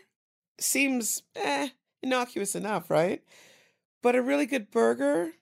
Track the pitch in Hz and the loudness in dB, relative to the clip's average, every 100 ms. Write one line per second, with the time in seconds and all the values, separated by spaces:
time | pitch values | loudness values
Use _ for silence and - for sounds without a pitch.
0 | _ _ _ _ _ - - 269 277 254 | _ _ _ _ _ -8 -2 0 2 0
1 | 214 - _ - 403 285 277 _ _ - | -2 -6 _ -6 -4 -2 -4 _ _ -10
2 | 262 254 247 - 196 175 196 202 - 156 | -2 -2 -2 -4 -6 -4 -4 -4 0 2
3 | 175 254 _ - - _ _ _ _ _ | 2 0 _ -20 -20 _ _ _ _ _
4 | 247 247 247 285 294 269 202 233 233 240 | 2 2 2 0 0 -2 -2 2 2 2
5 | 277 302 339 - | 0 0 -2 -8